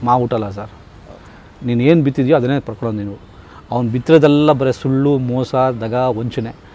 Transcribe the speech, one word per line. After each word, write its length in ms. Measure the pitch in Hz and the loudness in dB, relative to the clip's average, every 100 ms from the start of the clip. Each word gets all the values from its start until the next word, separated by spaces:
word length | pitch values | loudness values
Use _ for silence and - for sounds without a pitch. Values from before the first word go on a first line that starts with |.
ಮಾವು 180 | 120 123 | -2 0
ಹುಟ್ಟಲ್ಲ 280 | 120 117 101 | 0 -4 -6
ಸರ್. 200 | 101 104 - - - - 92 - - - - 123 | -10 -14 -18 -20 -20 -20 -20 -20 -20 -20 -10 -4
ನೀನ್ 160 | 120 | 2
ಏನ್ 220 | 135 170 | 4 4
ಬಿತ್ತಿದ್ಯೋ 340 | 139 135 127 151 | 2 0 2 2
ಅದನ್ನೇ 220 | 123 139 | 2 -2
ಪಡ್ಕೊಳ್ಳೋದು 440 | - 110 117 107 | -4 -8 -6 -6
ನೀನು. 140 | 101 101 - - - - - | -8 -12 -18 -20 -20 -20 -8
ಅವ್ನು 200 | 120 117 | -4 -2
ಬಿತ್ತಿರೋದೆಲ್ಲ 600 | 123 123 160 147 147 151 | -2 4 6 6 4 4
ಬರೀ 200 | 135 131 | 2 0
ಸುಳ್ಳು, 460 | 120 135 135 143 139 | -2 -2 0 2 0
ಮೋಸ, 380 | 123 123 123 131 | -2 -4 -2 0
ದಗ, 380 | 131 120 110 | 0 -2 -4
ವಂಚನೆ. 600 | 123 127 110 120 123 113 - - | -2 -2 -2 -4 -6 -8 -10 -20